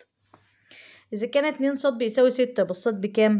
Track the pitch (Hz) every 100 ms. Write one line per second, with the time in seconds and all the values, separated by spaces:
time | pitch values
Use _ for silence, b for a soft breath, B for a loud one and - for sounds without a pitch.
0 | _ _ B B B B B B B B
1 | B 208 233 285 302 294 269 277 285 233
2 | 226 220 254 247 247 247 180 180 233 202
3 | 202 208 214